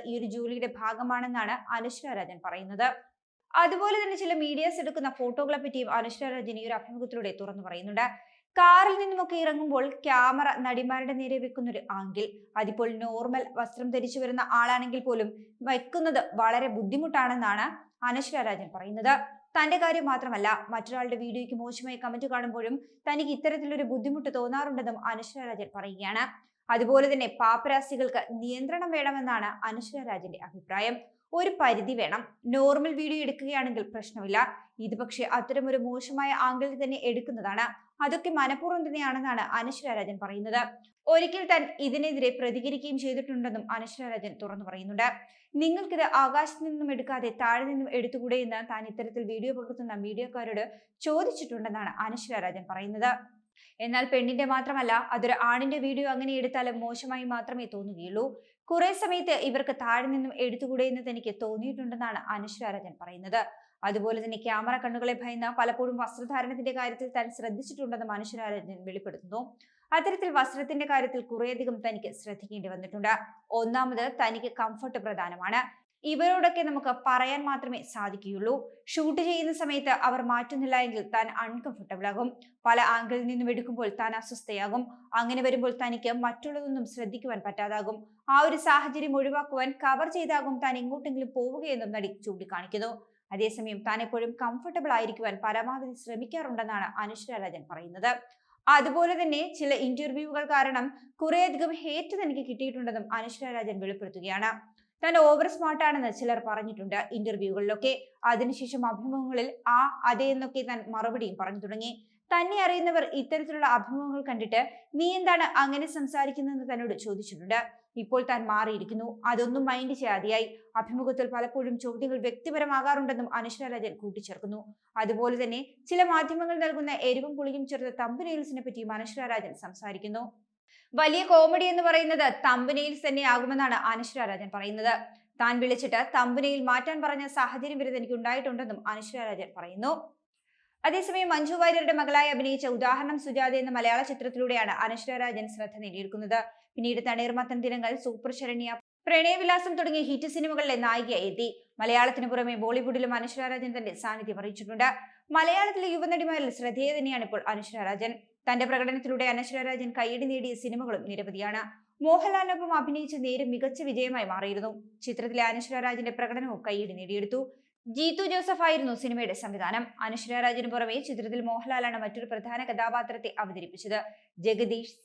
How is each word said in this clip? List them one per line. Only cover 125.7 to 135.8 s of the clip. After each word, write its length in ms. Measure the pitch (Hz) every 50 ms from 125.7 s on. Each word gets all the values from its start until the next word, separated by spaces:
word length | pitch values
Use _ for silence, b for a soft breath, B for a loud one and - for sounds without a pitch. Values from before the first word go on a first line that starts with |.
| _ _ _ -
ചില 140 | 359 359 359 349
മാധ്യമങ്ങൾ 460 | 330 320 311 320 330 330 339 339 339 320 330
നൽകുന്ന 300 | 311 277 302 294 294 277 - - 254
എരിവും 260 | 254 262 277 294 294
പുളിയും 280 | 285 285 277 269 285 269 262
ചേർത്ത 200 | 285 254 254 247 247 254
തംബ്നെയിൽസിനെ 640 | 240 233 247 277 349 339 320 302 285 302 262 254 247
പറ്റിയും 280 | 254 - 226 226 214 -
അനശ്വര 300 | 320 226 214 - 277 254 240 233
രാജൻ 200 | 214 - 160 131 - -
സംസാരിക്കുന്നു. 580 | 180 185 - 220 202 190 190 208 208 208 233 240 226 _ _ _ _ _ _ _ b b b b b - 285
വലിയ 200 | 311 311 302 359 381 359
കോമഡി 340 | 349 320 320 320 359 359 359 359
എന്ന് 120 | 349 349 339 339
പറയുന്നത് 380 | 320 330 330 311 320 294 294 254 - - -
തംബ്നെയിൽസ് 600 | 262 247 247 254 262 285 294 294 302 294 285 -
തന്നെയാകുമെന്നാണ് 680 | 285 269 277 277 254 247 247 254 254 269 269 269 254 233 196 - 226
അനശ്വര 340 | 226 226 233 - - 262 233 202
രാജൻ 180 | 196 185 202 190 202
പറയുന്നത്. 380 | 202 196 208 214 220 214 233 226 220 - - B B B B _ -
താൻ 120 | 233 240 240 247
വിളിച്ചിട്ട് 400 | 247 254 240 240